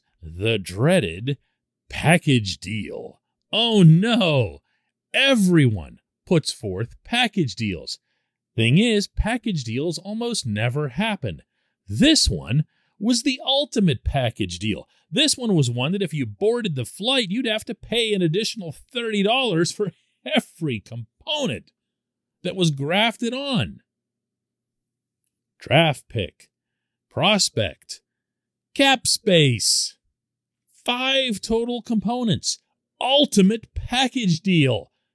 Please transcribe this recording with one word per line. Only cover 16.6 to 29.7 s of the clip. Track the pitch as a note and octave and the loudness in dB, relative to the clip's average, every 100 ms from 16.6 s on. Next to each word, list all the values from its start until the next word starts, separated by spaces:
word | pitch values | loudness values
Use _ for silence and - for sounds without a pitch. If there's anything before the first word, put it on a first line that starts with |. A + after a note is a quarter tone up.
| G#3+ C3+ | -2 -6
the | A2+ | -8
flight, | - A3 C4+ G#3 | -6 -2 -2 -2
you'd | G#3+ A#3+ | -4 -4
have | G#3+ - | -4 -6
to | A3 | -12
pay | - A3+ A3+ | -6 -2 0
an | G3+ | 2
additional | E3+ F3 A3 A3+ E3+ | 2 0 -4 -8 -12
thirty | - - A#3+ A3+ G#3 | -14 -12 -8 -4 0
dollars | G3 B3+ B3+ E3 E3+ | 0 0 0 0 0
for | - G3 - _ _ C4 | -2 -6 -8 _ _ -4
every | D4 - _ D#3+ A2 | -4 -4 _ -6 -6
component | - A#2 A2+ _ - D4+ B3 G2+ - _ _ _ _ _ _ _ | -8 -14 -16 _ -10 -6 -4 -6 -12 _ _ _ _ _ _ _
that | F#3 F#3 | -10 -2
was | E3+ | -2
grafted | C#3 C#3+ F#3+ A#3 - A#3 | -2 -4 -2 -2 -2 -6
on. | B3+ C#4+ A#3 F2+ - _ _ _ _ _ _ _ _ _ _ _ _ _ _ _ _ _ _ | -6 -4 -4 -4 -8 _ _ _ _ _ _ _ _ _ _ _ _ _ _ _ _ _ _
Draft | - C3+ E3 - _ | 0 2 2 -2 _
pick, | A#2 D#2+ - - _ _ _ _ _ _ | -8 -8 -10 -20 _ _ _ _ _ _
prospect, | - F3 G#3 - A#2 F#2+ - _ - _ _ _ _ _ _ _ | -2 0 2 0 -2 -4 -6 _ -20 _ _ _ _ _ _ _
cap | - C#4 C4 - | 0 2 2 0
space. | - G#3 E3+ C#3 A2+ - | -4 2 4 4 2 -2